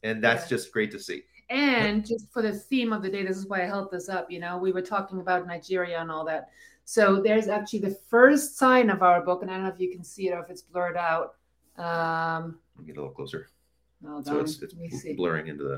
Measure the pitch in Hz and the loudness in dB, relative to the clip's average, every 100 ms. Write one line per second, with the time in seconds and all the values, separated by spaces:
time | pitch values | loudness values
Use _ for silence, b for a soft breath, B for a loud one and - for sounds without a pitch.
0 | 110 110 117 143 - 117 - 113 104 101 | -4 2 2 2 0 -4 -2 -2 -2 -4
1 | - 73 - b _ 262 285 247 214 208 | -10 -12 -12 b _ 0 2 2 2 0
2 | 214 226 214 247 214 202 - 262 233 208 | -2 -4 -4 -2 -2 -4 -2 0 0 -2
3 | 190 196 190 190 196 196 180 202 190 180 | -2 -4 -2 -4 -4 -2 -2 -4 -6 -8
4 | 180 185 - 175 170 180 185 185 185 202 | -6 -6 -6 -8 -8 -2 -2 -2 -2 -4
5 | 190 190 175 180 175 170 - 185 175 165 | -4 -6 0 -2 -2 -10 -4 -2 -2 -4
6 | 165 160 160 156 - b b b - - | -4 -6 -4 -4 -8 b b b -2 4
7 | 202 196 208 220 202 208 208 214 196 196 | 6 6 4 4 2 -2 -2 -4 -4 -6
8 | _ 233 262 294 - - 262 254 226 185 | _ 8 10 8 0 2 6 6 6 6
9 | 185 175 175 180 185 185 190 185 185 180 | 6 6 4 -2 -2 -4 -4 -4 -6 -6
10 | 180 - 185 175 170 180 _ 180 175 175 | -16 -6 -4 -4 -8 -16 _ -4 -2 0
11 | 170 160 - _ _ _ _ - 170 165 | 0 0 -2 _ _ _ _ -10 -4 -2
12 | 165 165 165 165 165 165 _ - 160 73 | 0 0 -2 -4 -6 -12 _ -20 -16 -10
13 | 69 69 69 - - _ _ _ _ _ | -10 -10 -10 -10 -14 _ _ _ _ _
14 | 151 147 139 147 156 - - 170 170 - | -14 -12 -4 -2 -2 -6 -12 -14 -12 -10
15 | - 147 87 80 78 73 69 | -8 -4 -2 -2 -4 -8 -6